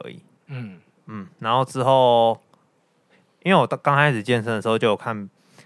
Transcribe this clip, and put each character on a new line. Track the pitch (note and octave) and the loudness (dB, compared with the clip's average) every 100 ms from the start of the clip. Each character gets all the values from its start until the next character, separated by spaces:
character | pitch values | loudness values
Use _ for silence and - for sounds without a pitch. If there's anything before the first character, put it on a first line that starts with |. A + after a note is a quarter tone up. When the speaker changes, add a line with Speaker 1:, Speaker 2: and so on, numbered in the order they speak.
Speaker 1:
而 | - | -16
已。 | - - _ - | -18 -20 _ -16
Speaker 2:
嗯。 | C3+ A2+ F2 _ _ - | -14 -14 -18 _ _ -18
Speaker 1:
嗯， | G#2+ F#2 - | -16 -16 -10
然 | A2 | -2
后 | B2 | -2
之 | C3 C3 | -2 -2
后， | B2+ C3+ B2+ A#2 A#2 A2 _ _ _ _ _ _ _ _ _ _ | 0 2 4 4 2 0 _ _ _ _ _ _ _ _ _ _
因 | F3 | 2
为 | F#3 | 2
我 | A#2+ | 2
刚 | C3 - | -2 0
开 | C#3+ D3 | 2 2
始 | A#2+ | 0
健 | G#2 A#2+ | 0 -2
身 | A2 | -2
的 | A2 | -4
时 | A2+ | 0
候 | A2+ | 0
就 | A#2 | 0
有 | G2+ | 0
看 | B2 G#2+ G2 - _ _ | -4 -8 -10 -18 _ _